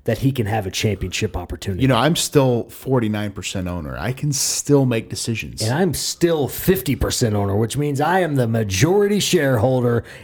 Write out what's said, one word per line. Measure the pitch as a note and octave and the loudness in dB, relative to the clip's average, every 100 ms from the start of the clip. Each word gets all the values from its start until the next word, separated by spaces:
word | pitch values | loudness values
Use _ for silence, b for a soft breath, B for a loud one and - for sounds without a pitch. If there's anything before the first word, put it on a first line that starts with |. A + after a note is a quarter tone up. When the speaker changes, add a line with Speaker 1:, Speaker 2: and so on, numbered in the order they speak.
Speaker 1:
that | - A2+ | -4 0
he | C3+ | 0
can | C3 G2+ | 0 -2
have | A2+ F#2+ | -2 -4
a | |
championship | - A2 G2 F#2 - A2 - | -2 -2 -2 -4 -4 -4 -4
opportunity. | E2 - - F#2 | -8 -8 -6 0
Speaker 2:
You | C3 | 2
know, | A#2+ | 4
I'm | C3+ E3+ | 4 2
still | - D3 C3 A#2 - | 0 2 4 2 -2
forty-nine | - - C3 G#2+ G#2+ G#2 | -8 -2 0 2 -2 -4
percent | G2 F#2 G2 F2+ | -8 -8 -6 -4
owner. | F2+ D2 B1 | -6 -6 -6
I | F#2+ | -6
can | C3 D3 | -4 -2
still | C3+ - - - C#3+ C3 | -2 -2 -2 2 4 4
make | A2+ G2 | 0 -4
decisions. | A2 - A2 C#2+ A#1 | -8 -6 -6 -6 -4
Speaker 1:
And | G#2+ | -2
I'm | C#3 F#3 C3 | 0 0 0
still | - - E3+ D#3+ B2+ | -6 0 0 2 -2
fifty | - - F#3+ F#3+ B2 | -2 0 0 0 -2
percent | - - A#2+ | -2 0 0
owner, | G#2 G2+ G2+ | 2 0 0
which | A2+ C3+ | 0 -2
means | D3 C#3 | -2 0
I | D3+ F#3 | 2 2
am | E3+ C#3 | 2 2
the | A#2 | 2
majority | A2+ G#2+ F#2+ D#3+ G3+ G3+ G3+ | 0 0 2 4 4 4 2
shareholder | - F3+ C#3 B2 A#2+ B2+ A#2+ A#2 - B | 2 2 4 2 2 2 2 0 -2 B